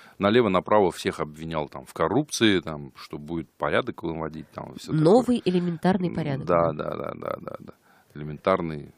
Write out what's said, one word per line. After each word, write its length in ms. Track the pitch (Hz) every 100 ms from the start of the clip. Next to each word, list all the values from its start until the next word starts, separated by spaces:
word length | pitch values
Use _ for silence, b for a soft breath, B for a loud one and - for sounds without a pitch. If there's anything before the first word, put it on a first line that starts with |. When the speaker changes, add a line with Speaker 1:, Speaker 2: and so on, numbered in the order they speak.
| B B
Speaker 1:
налево-направо 720 | 95 120 107 92 - 107 90
всех 300 | - 98 85
обвинял 480 | 76 76 80 80 71
там 160 | 69
в 80 | -
коррупции, 680 | - 82 117 151 - 110 95
там, 320 | 80 76 69 -
что 220 | - 76
будет 320 | 73 85 76
порядок 520 | _ 73 104 65 -
выводить, 440 | 85 80 78 78 73
там, 240 | - 67 65
все 140 | -
такое. 120 | 156
Speaker 2:
Новый 380 | 156 233 247 240
элементарный 680 | 180 180 175 165 175 190 180
порядок, 360 | - 147 139 113
Speaker 1:
Да, 260 | 87 85
Speaker 2:
да? 180 | 76 -
Speaker 1:
да, 60 | -
да, 160 | -
да, 220 | - - -
да, 160 | - -
да. 120 | - - b b b
Элементарный 800 | 73 76 73 95 95 85 76 69